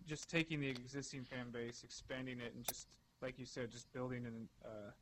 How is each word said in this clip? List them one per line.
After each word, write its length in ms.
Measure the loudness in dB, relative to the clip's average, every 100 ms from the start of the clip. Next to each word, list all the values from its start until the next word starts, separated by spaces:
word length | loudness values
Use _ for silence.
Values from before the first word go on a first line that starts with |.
| -4
just 220 | -4 4
taking 300 | 6 6 6
the 80 | 4
existing 560 | 2 0 -2 0 -2
fan 260 | -2 -2 0
base, 320 | 0 0 -2
expanding 560 | -8 -10 -2 0 0 0
it, 140 | -2
and 100 | -2
just, 240 | -2 -2 -8 -16 -20 _
like 180 | -4 -4
you 60 |
said, 260 | -4 -2 -2
just 220 | -4 -6
building 340 | 0 2 2 0
an, 220 | -2 -6 -8
uh, 260 | -6 -6 -6 -10